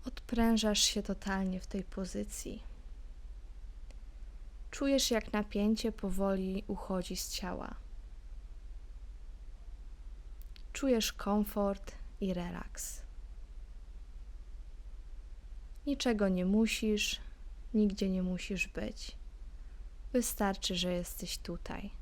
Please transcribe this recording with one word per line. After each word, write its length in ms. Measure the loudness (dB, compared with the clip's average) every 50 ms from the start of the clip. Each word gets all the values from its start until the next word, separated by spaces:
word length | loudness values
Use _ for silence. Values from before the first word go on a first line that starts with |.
| -6
Odprężasz 760 | -8 -8 -8 -6 -2 4 6 6 8 8 6 6 4 6 6
się 200 | 6 6 4 2
totalnie 580 | 0 0 -2 -2 0 0 2 2 2 2 0 -2
w 60 | -4
tej 180 | -2 -4 -4 -4
pozycji. 760 | -4 -4 -4 -4 -2 -2 -4 -4 -4 -6 -6 -6 -6 -6 -6 -8 -10 -10 -10 -10 -10 -10 -10 -10 -10 -10 -10 -10 -10 -10 -10 -10 -10 -10 -10 -10 -10 -10 -10 -10 -10 -10 -10 -10 -10 -10 -10 -10 -10 -10 -10 -12 -10 -10 -10 -10 -8
Czujesz, 400 | -2 2 4 6 6 6 6 6
jak 220 | 4 4 2 2
napięcie 600 | 2 2 2 2 2 4 6 6 6 4 2 0
powoli 720 | 0 0 0 2 4 4 6 6 4 4 2 0 0 -2 -2
uchodzi 500 | -2 -4 -4 0 0 0 0 0 -2 -4
z 140 | -4 -4 -4
ciała. 440 | -2 -2 -2 -2 -2 -4 -4 -6 -6 -8 -8 -8 -10 -10 -10 -10 -10 -10 -10 -10 -10 -10 -10 -10 -10 -10 -10 -8 -8 -8 -10 -10 -10 -10 -10 -10 -10 -10 -10 -10 -10 -10 -10 -10 -10 -10 -10 -10 -10 -10 -10 -10 -10 -10 -10 -10 -10 -10 -10 -10 -10 -10 -10 -10 -10 -10 -10 -8
Czujesz 400 | -4 0 4 6 6 6 4 2
komfort 800 | 0 0 2 4 4 4 4 2 2 2 2 2 0 -2 -6 -10 -10 -10 -10 -10 -4 -2
i 140 | 0 0 0
relaks. 680 | 0 -2 -2 -4 -4 -6 -6 -6 -6 -6 -6 -6 -8 -8 -8 -10 -10 -10 -8 -10 -10 -10 -10 -10 -10 -10 -10 -10 -12 -10 -10 -10 -10 -10 -10 -10 -10 -10 -8 -8 -10 -8 -8 -8 -8 -8 -10 -10 -10 -10 -10 -10 -8 -8 -8 -8 -10 -8 -10 -10 -10 -10 -10 -10 -10 -10 -10 -10 -4 0
Niczego 420 | 0 2 4 6 4 6 8 6 6
nie 160 | 6 6 6
musisz, 760 | 6 8 8 8 6 4 4 4 4 6 6 4 2 0 -2 -4 -10 -10 -10 -10 -10 -10 -10 -8 2 6
nigdzie 360 | 6 6 6 6 4 2 4
nie 120 | 4 4
musisz 460 | 4 2 2 0 0 -2 0 0 0 -2
być. 480 | -2 -4 -4 -4 -4 -6 -8 -8 -8 -10 -10 -10 -10 -10 -10 -10 -10 -10 -10 -10 -10 -10 -10 -10 -10 -10 -8 2
Wystarczy, 640 | 4 4 4 4 2 4 4 4 4 2 0 0 2
że 180 | 2 2 2
jesteś 460 | 2 2 0 -2 -4 -6 -4 -4 -4 -4
tutaj. 520 | -4 -4 -4 -4 -4 -6 -4 -4 -6 -6 -8 -8